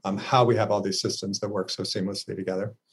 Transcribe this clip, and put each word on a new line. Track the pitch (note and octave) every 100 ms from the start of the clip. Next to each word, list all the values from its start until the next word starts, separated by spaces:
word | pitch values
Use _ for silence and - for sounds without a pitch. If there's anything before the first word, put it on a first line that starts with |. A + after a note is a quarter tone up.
um, | G2+ G2
how | - C3 A#2+
we | A2
have | G2+
all | G#2
these | F#2+ G2
systems | G#2+ - G2 F#2+
that | G#2
work | G#2 F#2
so | -
seamlessly | G2+ G#2+ F#2+ F#2+ - G2+
together. | F#2 F#2 G#2+ A2 _